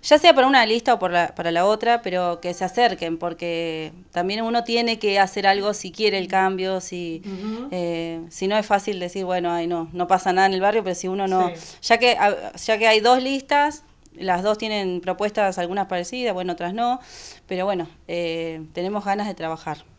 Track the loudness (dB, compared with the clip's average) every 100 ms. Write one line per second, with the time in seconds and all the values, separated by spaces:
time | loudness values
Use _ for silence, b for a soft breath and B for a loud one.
0 | 6 6 8 8 6 6 4 2 2 2
1 | 2 2 0 -2 -2 2 2 2 2 0
2 | 0 -2 -2 -4 -6 -4 -4 2 2 2
3 | -6 -4 -6 -6 -6 -4 -4 -6 -10 -14
4 | -8 -4 -2 -2 -2 -2 0 0 0 0
5 | 0 2 2 2 2 2 0 -4 -8 -2
6 | 0 0 0 2 2 0 -2 -4 -6 -10
7 | -8 -10 -10 -10 -8 -8 -8 -6 -4 -4
8 | -6 -8 -12 -6 0 0 2 0 0 -6
9 | -6 -6 -2 -2 -2 -2 -2 -4 -6 -6
10 | 0 2 2 2 2 4 2 2 -2 -4
11 | -4 -4 0 2 0 -4 -16 -12 0 4
12 | 4 4 2 2 -8 -10 -2 2 4 6
13 | 6 4 4 -4 0 2 2 -2 _ _
14 | -20 -10 -2 0 2 0 -2 -2 -2 -4
15 | -4 -2 -2 0 0 0 -4 -2 -2 -4
16 | -6 -4 -4 -4 -4 -4 -6 -2 -2 -2
17 | B B B B _ -4 -2 -2 -4 -12
18 | -8 -4 -4 -4 -6 -10 -12 -6 -4 -4
19 | -4 -4 -4 -6 -8 -8 -8 -12 -14